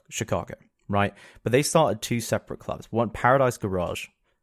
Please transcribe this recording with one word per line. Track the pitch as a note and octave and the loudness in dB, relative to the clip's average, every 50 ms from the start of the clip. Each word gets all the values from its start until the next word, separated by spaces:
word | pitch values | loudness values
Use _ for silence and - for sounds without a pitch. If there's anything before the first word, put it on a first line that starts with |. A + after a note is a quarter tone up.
| _ - | _ -12
Chicago, | - - A2+ - G#2 F2 D#2+ - - - _ _ _ _ _ - | -8 -8 -4 -2 -4 -4 -4 -6 -14 -18 _ _ _ _ _ -4
right? | G2+ G2+ G2+ G2 - - - - - - - | 0 0 0 0 -2 -8 -20 -20 -14 -8 -2
But | A#2 | 2
they | A#2 C3+ D3 | 2 2 2
started | - - E3 D#3 A2+ G2+ G#2+ | 4 4 4 4 2 0 -2
two | - - A#2+ A#2 | -4 -4 -4 -4
separate | A2 - A2+ G2+ - - - - | -2 -2 -4 -4 -4 -8 -16 -14
clubs. | - - - - - - | -10 -12 -12 -12 -10 -6
One, | - A2+ A#2 G2+ | -2 -2 -2 -2
Paradise | - - - A#2+ C3 C#3 C3+ B2 A#2 - | -2 2 4 4 6 6 4 2 0 -2
Garage, | - G2+ F#2 F2+ F2 F#2 F#2+ - - - _ _ _ _ _ _ | -4 -4 -2 -2 -2 -2 -4 -6 -10 -14 _ _ _ _ _ _